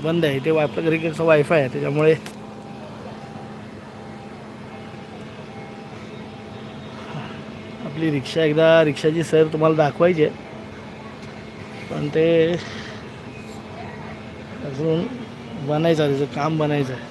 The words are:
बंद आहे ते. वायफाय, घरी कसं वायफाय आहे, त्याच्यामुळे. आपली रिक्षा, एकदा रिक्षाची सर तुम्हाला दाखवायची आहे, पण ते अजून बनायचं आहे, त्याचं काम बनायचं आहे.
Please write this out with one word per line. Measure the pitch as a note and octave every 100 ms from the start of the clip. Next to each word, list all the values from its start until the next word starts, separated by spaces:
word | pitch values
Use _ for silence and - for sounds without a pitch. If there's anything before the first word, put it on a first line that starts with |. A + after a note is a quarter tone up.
बंद | D3+ E3+ D#3
आहे | C3+ C#3+
ते. |
वायफाय, | D#3+ D3 -
घरी | E3 D#3+
कसं | E3 D3+ E3
वायफाय | D#3 C#3+ E3
आहे, | C3
त्याच्यामुळे. | C#3+ C#3+ C#3+ D#3 D#3 - - - - - - - - - - - - - - - - - - - - - - - - - G#3+ G#3+ - - - - - G#3+ G#3 G#3 G#3+ G#3+ A3 G#3+ G#3+ G#3+ G#3+ - A3 - - - - - - - - - - - - D3
आपली | D3 D#3+
रिक्षा, | C#3+ B2+ E3
एकदा | D#3+ D3+ D#3+ E3 D#3
रिक्षाची | C#3 D#3 D#3+
सर | D#3+ D#3 D#3
तुम्हाला | D#3+ D#3 D#3
दाखवायची | D3 C3 E3+ F3 D3+
आहे, | - - - - - - - - - - - - - - - -
पण | D3+ D3 D3+
ते | D#3+ E3 D#3+ E3+ - - - - - - - - - - - - - - - - - - - - C#3+
अजून | C3 D#3+ D#3+ A3+ C4 - - - - C#3+
बनायचं | D3+ E3 D#3+
आहे, | D3 C#3
त्याचं | C#3+ C#3+
काम | D3 D#3+
बनायचं | D3+ D3 C3+
आहे. | C3 -